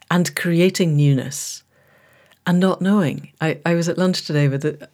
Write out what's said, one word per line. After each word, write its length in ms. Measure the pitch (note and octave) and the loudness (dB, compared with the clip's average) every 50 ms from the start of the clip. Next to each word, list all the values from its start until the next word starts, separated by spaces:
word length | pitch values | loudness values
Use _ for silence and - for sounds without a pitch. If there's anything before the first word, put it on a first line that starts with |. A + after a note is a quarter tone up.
| - _ | -8 _
and 260 | F3 F3 F3 - - | -2 -2 -2 -2 -4
creating 600 | - - F3 E3+ E3 F3 F#3 F#3 - F#3+ E3+ D3+ | -6 -4 -2 2 2 2 2 2 2 0 2 2
newness 640 | C#3+ D3 C#3+ C#3 B2+ A#2+ C3+ C#3 - - - - - - _ _ _ _ _ _ _ _ _ _ _ _ _ _ _ _ | 4 4 4 4 2 0 -4 -8 -10 -12 -12 -14 -16 -18 _ _ _ _ _ _ _ _ _ _ _ _ _ _ _ _
and 140 | - F3 F3+ | 0 2 2
not 220 | F#3 F#3+ F3+ - F3+ | 2 2 2 0 0
knowing. 500 | F#3+ G3+ G#3+ F3+ C#3+ D3 D3 - - _ _ | 2 2 2 2 0 -2 -4 -10 -16 _ _
I, 180 | D#3+ D#3+ D3 D3 - | -4 -2 -2 -2 -2
I 100 | E3+ E3+ | -2 0
was 140 | E3+ E3+ E3+ | 0 0 -2
at 100 | E3+ E3+ | -2 0
lunch 280 | F#3 F#3 F3+ - - | 0 0 0 -2 -4
today 220 | - D#3+ D3 D3 C#3 | -2 0 0 2 2
with 160 | C3+ C#3 C#3 | 0 -2 -4
a, 240 | D3+ D3 - - - | -4 -6 -6 -12 -20